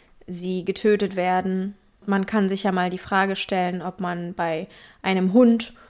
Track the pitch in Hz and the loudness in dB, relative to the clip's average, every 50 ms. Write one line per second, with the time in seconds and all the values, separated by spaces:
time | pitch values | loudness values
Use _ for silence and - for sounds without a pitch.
0 | _ _ _ _ - - 180 175 180 185 185 185 175 196 190 - - 214 208 202 | _ _ _ _ -14 -12 -10 -8 -6 -4 -4 -4 -4 -4 -4 0 2 2 4 4
1 | 208 190 196 185 180 185 185 185 185 190 190 185 185 202 202 - _ _ _ _ | 2 -2 0 0 0 2 2 2 0 0 -2 -2 -4 -6 -8 -12 _ _ _ _
2 | - 202 196 196 190 - 220 214 196 190 196 190 - 196 185 180 180 180 180 185 | -4 -2 0 0 0 0 0 0 2 2 0 0 -2 0 0 0 0 -2 -4 -6
3 | - - 202 190 196 196 190 - - - 196 185 180 180 180 180 156 185 180 - | -6 -2 0 0 0 0 -2 -4 -4 -4 -2 -2 -2 -2 -4 -6 -8 -8 -8 -6
4 | 185 175 175 175 175 170 185 - 170 165 160 160 185 - - - - - - _ | -6 -6 -4 -6 -8 -8 -6 -4 -4 -2 -2 -4 -6 -10 -14 -20 -20 -20 -20 _
5 | - 190 190 185 185 185 190 247 254 233 233 226 - - - - - | -2 0 0 2 2 4 6 8 8 8 6 4 0 -6 -14 -20 -20